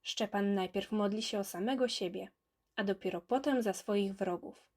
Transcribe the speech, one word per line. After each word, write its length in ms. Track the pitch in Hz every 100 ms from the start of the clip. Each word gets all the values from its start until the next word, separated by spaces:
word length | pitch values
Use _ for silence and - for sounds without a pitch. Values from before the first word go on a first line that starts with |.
Szczepan 520 | - - 208 202 202
najpierw 380 | 196 185 196 -
modli 300 | 214 202 214
się 160 | 220 208
o 60 |
samego 440 | 196 - 220 262 247
siebie, 400 | - 185 185 196 _ _ _ _ -
a 80 |
dopiero 360 | 196 190 185 180
potem 420 | - 254 285 262
za 100 | 220
swoich 420 | 185 - 202 196
wrogów. 520 | 196 190 175 - - _